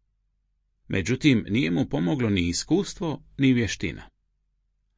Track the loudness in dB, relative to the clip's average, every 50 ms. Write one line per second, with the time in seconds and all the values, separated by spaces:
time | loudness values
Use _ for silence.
0 | _ _ _ _ _ _ _ _ _ _ _ _ _ _ _ _ _ -4 -4 -2
1 | 0 -2 -2 2 4 6 6 4 4 2 0 0 0 0 0 -2 -2 -2 -2 -2
2 | 0 0 0 0 0 0 2 2 0 0 -2 -4 -2 0 0 0 0 -4 -6 -8
3 | -6 -6 -6 -8 -10 -16 -4 0 2 4 4 2 0 -2 -4 -4 -6 -6 -8 -10
4 | -14 -20 _ _ _ _ _ _ _ _ _ _ _ _ _ _ _ _ _